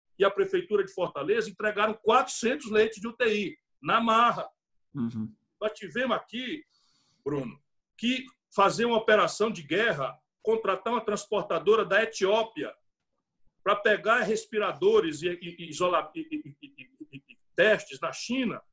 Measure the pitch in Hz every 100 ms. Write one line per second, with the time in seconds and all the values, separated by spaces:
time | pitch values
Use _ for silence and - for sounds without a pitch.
0 | _ - 196 196 190 180 185 208 190 -
1 | 175 143 139 226 196 185 214 202 220 214
2 | 208 247 - - 233 302 226 214 226 220
3 | 226 226 233 208 196 - _ _ 151 220
4 | 233 220 233 190 - - _ _ _ 139
5 | 117 117 110 - _ _ 214 214 196 170
6 | 254 190 - 233 254 165 - _ _ _
7 | _ _ 139 147 120 - _ _ _ -
8 | 233 254 - _ _ - 196 156 233 226
9 | 220 214 175 - 226 196 147 175 226 151
10 | 131 - _ _ - 226 202 185 226 233
11 | 226 202 - 202 - - 160 220 180 196
12 | 220 - 190 220 214 156 117 - _ _
13 | _ _ _ _ _ _ 185 208 226 196
14 | 180 240 214 220 - 214 196 143 190 220
15 | 170 143 175 175 175 170 170 147 180 165
16 | 147 165 156 151 143 - 139 - 131 _
17 | - 139 - _ _ - 202 202 - 135
18 | 160 - - 254 233 123 -